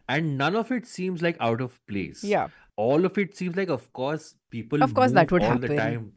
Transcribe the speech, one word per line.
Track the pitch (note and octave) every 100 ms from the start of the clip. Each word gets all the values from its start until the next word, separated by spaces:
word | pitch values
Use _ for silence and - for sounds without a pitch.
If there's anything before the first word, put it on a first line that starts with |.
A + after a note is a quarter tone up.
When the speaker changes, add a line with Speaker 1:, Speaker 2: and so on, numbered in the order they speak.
| -
Speaker 1:
And | C#3 D#3+ C3+
none | C#3+ G#3+
of | A3
it | B3+ -
seems, | - F#3 F3
like, | E3+ E3
out | A#2 A#2
of | B2+ - -
place. | G2 F2 -
Speaker 2:
Yeah. | G#3 F#3+ - - _ -
Speaker 1:
All | A2+ D3 F3+
of | G3
it | F#3+ -
seems | F3+ F3
like, | F#3
of | C3 -
course, | - C3 D#3 - - _
people | A#2 A2 D3
Speaker 2:
Of | D#3
course, | A#2 B3+
that | G#3 D3
Speaker 1:
move | F3+
Speaker 2:
would | A2
Speaker 1:
all | A#2+
the | B2
Speaker 2:
happen. | D3
Speaker 1:
time. | A2 A#2 G#2